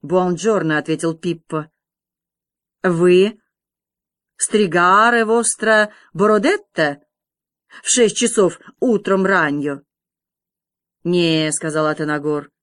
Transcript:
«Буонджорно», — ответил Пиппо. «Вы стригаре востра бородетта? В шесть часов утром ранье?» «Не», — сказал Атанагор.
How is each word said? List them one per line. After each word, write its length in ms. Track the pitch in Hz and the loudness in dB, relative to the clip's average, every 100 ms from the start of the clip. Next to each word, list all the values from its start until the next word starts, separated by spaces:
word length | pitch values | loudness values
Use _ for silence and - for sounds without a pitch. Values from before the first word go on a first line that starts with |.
«Буонджорно», — 760 | 147 180 180 170 190 208 160 151 | -2 -2 0 -2 -2 -2 0 -2
ответил 380 | 147 156 170 160 | -2 -4 -4 -6
Пиппо. 540 | 180 165 _ 156 156 _ _ _ _ _ _ _ _ _ _ _ | -8 -8 _ -10 -10 _ _ _ _ _ _ _ _ _ _ _
«Вы 580 | 185 165 180 180 202 220 _ _ _ _ _ _ _ _ _ _ | -4 0 4 4 2 -2 _ _ _ _ _ _ _ _ _ _
стригаре 880 | - 208 202 170 175 196 226 240 | -2 0 0 2 4 4 4 2
востра 680 | 220 233 220 - 214 214 208 - _ | 2 0 0 -4 0 2 0 -6 _
бородетта? 880 | 160 208 214 240 403 - - 151 143 _ _ _ _ _ _ _ - | -2 2 2 2 -2 -6 -4 -4 -4 _ _ _ _ _ _ _ -14
В 60 | - | -4
шесть 280 | 247 220 - | 2 2 0
часов 440 | 240 - 185 - - _ | -2 0 0 -2 -20 _
утром 480 | 262 208 202 196 190 | -2 -2 0 0 2
ранье?» 560 | 190 156 143 143 139 _ _ _ _ _ _ _ _ _ _ _ _ | 0 0 -2 -6 -8 _ _ _ _ _ _ _ _ _ _ _ _
«Не», — 480 | 170 180 170 160 156 | -2 0 2 0 -2
сказал 340 | 147 160 151 151 | -4 -4 -2 -2
Атанагор. 680 | 151 151 147 147 147 143 _ | -2 -4 -4 -4 -6 -8 _